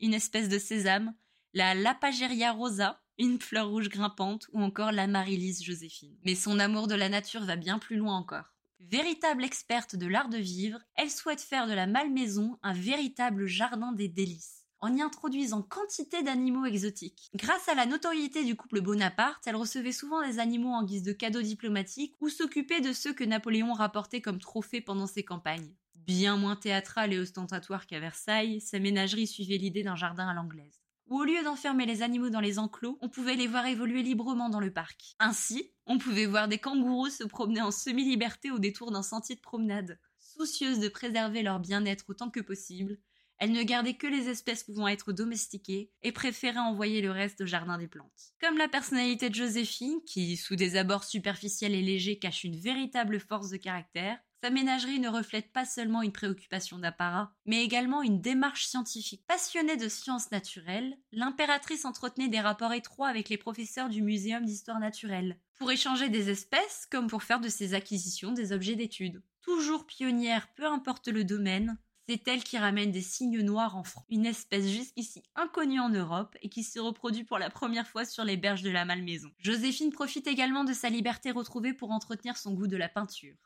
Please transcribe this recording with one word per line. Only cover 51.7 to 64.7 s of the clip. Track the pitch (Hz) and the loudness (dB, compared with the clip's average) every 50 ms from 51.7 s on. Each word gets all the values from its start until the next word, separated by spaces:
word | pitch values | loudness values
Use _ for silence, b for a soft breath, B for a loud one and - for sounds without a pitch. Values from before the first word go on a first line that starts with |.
| 202 | 2
et | 190 190 | 2 2
légers, | 190 190 190 180 202 208 202 | 2 2 2 0 0 -2 -2
cache | - 180 - - - | -2 -4 -4 -4 -6
une | 175 165 160 | -6 -6 -4
véritable | 175 233 262 269 262 262 - 247 233 202 214 202 | -2 -2 -2 -2 -2 -2 0 0 0 0 0 -2
force | 202 - 214 208 202 190 | -4 -4 -6 -6 -6 -6
de | 190 | -8
caractère, | 190 - 190 180 175 165 - - 170 180 202 233 240 _ _ _ _ - | -8 -6 -6 -6 -6 -8 -8 -6 -6 -4 -4 -4 -6 _ _ _ _ -2
sa | 247 | 0
ménagerie | 262 269 262 262 262 262 247 254 277 269 | 2 2 4 4 2 2 0 0 0 0
ne | 254 233 | 0 0
reflète | 220 233 220 - - 220 220 - - | 0 0 -2 -2 -4 -6 -6 -4 -4
pas | 262 254 | -4 -4
seulement | 254 - 247 233 220 226 226 | -2 -2 -2 -2 0 0 2
une | 226 208 202 | 0 0 -2
préoccupation | - 214 196 190 - - - 185 190 - - 180 180 | -2 -2 -4 -4 -4 -6 -8 -6 -6 -6 -6 -6 -4
d'apparat, | 175 170 165 - 175 175 175 185 208 202 - _ - | -4 -4 -2 -2 -2 0 0 0 -2 -4 -6 _ -2
mais | 208 226 233 240 | 2 4 4 4
également | 214 240 240 247 247 269 294 | 4 2 2 2 2 2 2
une | 285 226 202 185 170 | 4 4 4 4 4
démarche | 240 262 262 277 285 269 - - | 4 4 4 4 4 2 -2 -4
scientifique. | - - 254 233 - - 226 214 - - - _ | -2 -2 -2 -2 -4 -6 -8 -8 -8 -10 -8 _
Passionnée | - 349 359 - - - 339 320 311 320 | 0 0 0 0 0 0 2 2 2 2
de | 247 226 | 2 0
sciences | 214 214 - - 262 254 240 - - | -2 -4 -4 -4 -4 -2 -2 -2 -2
naturelles, | 220 196 196 - - 190 160 170 185 220 254 262 269 - _ _ - | -2 -2 -2 -4 -8 -10 -8 -4 -4 -2 -2 -4 -6 -8 _ _ -4
l'impératrice | 220 240 269 269 277 302 294 285 285 285 - 320 302 - | -2 -2 0 0 2 2 4 2 2 0 -2 -6 -4 -4
entretenait | 262 233 - - 240 - - 262 254 | -6 -6 -6 -6 -6 -2 -2 0 2
des | 220 220 | 2 2
rapports | 208 208 208 208 233 226 240 | 2 2 2 2 0 0 0
étroits | 240 233 - - - 277 277 | -2 -4 -6 -6 -2 0 0
avec | 240 220 202 - | 0 0 -2 -2
les | 214 | -2
professeurs | 202 - 233 220 233 226 - - 262 262 247 | -4 -4 -6 -8 -6 -8 -8 -6 -4 -2 -2
du | 214 214 | 0 0
Muséum | 208 208 214 202 190 214 226 240 240 | 2 2 2 0 0 0 -2 -2 -2
d'histoire | 214 208 196 - 226 | -2 -4 -4 -6 -6